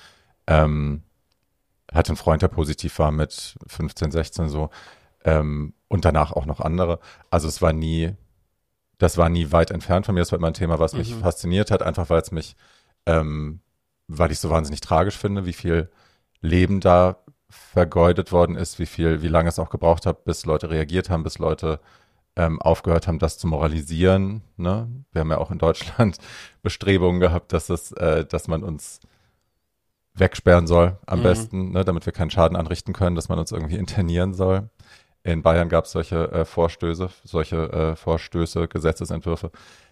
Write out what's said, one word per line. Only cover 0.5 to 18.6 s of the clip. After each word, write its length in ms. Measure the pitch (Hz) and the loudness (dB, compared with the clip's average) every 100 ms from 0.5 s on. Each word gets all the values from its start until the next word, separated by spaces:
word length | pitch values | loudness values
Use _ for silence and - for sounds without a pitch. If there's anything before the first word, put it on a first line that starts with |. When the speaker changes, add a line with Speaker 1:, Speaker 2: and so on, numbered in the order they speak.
| 78 76 76 73 71 - _ _ _ _ _ _ _ _ | 4 4 2 -2 -4 -10 _ _ _ _ _ _ _ _
Speaker 1:
hatte 160 | 82 85 | 0 0
einen 80 | 78 | 0
Freund, 240 | - 78 | 2 2
der 60 | 92 | 2
positiv 500 | - 73 76 82 - | 0 -2 -2 -6 0
war 140 | 76 | 0
mit 460 | 76 78 - - - - | 2 -2 -6 -16 -18 -16
fünfzehn, 420 | - 78 - 80 | -8 -8 -4 -4
sechzehn 380 | 80 80 - 80 | -2 -4 -4 -4
so. 220 | 73 76 - - - _ _ | -2 -6 -8 -20 -20 _ _
Ähm, 500 | - 78 76 76 73 - - | 0 2 2 -4 -6 -10 -6
und 160 | 95 | 0
danach 280 | 82 78 76 | 2 2 0
auch 160 | - 69 | -2 -6
noch 140 | 71 | -4
andere. 380 | 78 85 85 85 - - - | -2 0 -2 -2 -8 -20 -4
Also 180 | 85 78 | -2 -2
es 140 | - | 0
war 120 | 85 | 0
nie, 420 | 78 80 80 82 98 _ _ _ _ _ _ _ - | 0 -2 -2 -2 -6 _ _ _ _ _ _ _ 0
das 200 | 87 87 | 2 4
war 120 | 82 | 2
nie 220 | 85 78 | 2 2
weit 180 | 85 - | 2 2
entfernt 340 | 90 - 87 - | 0 0 0 0
von 80 | 90 | 0
mir. 60 | |
Das 100 | 85 | 0
war 80 | 87 | 0
immer 80 | 82 | -2
ein 60 | 80 | -2
Thema, 240 | 82 80 | -2 0
was 140 | 80 | 0
mich 220 | - 113 113 | -2 -6 -4
Speaker 2:
Mhm. 40 | |
Speaker 1:
fasziniert 480 | 92 - 85 92 104 | -2 -2 -2 0 2
hat, 140 | 101 | 0
einfach 260 | 87 82 82 | -2 -4 0
weil 120 | 82 | 0
es 100 | - | 0
mich, 240 | 82 - - _ _ _ _ - | -6 -10 -16 _ _ _ _ 0
ähm, 540 | 82 78 76 76 90 _ _ _ _ - | 2 0 -4 -6 -10 _ _ _ _ -10
weil 240 | 78 82 | -2 -2
ich 80 | 76 | 0
so 100 | 85 | 0
wahnsinnig 320 | 80 73 76 | 0 -2 -6
tragisch 360 | - 82 95 - | 0 2 2 -2
finde, 280 | 104 98 90 | -4 -4 -6
wie 80 | |
viel 360 | - 87 82 82 _ _ _ _ _ | -6 -2 0 -2 _ _ _ _ _
Leben 380 | 85 87 90 98 | 0 2 4 4
da 380 | 92 90 90 92 _ _ _ | 6 6 6 2 _ _ _
vergeudet 840 | - - 95 85 87 87 87 87 | -20 -4 0 2 4 4 4 2
worden 240 | 87 85 | 2 2
ist, 240 | 76 | 0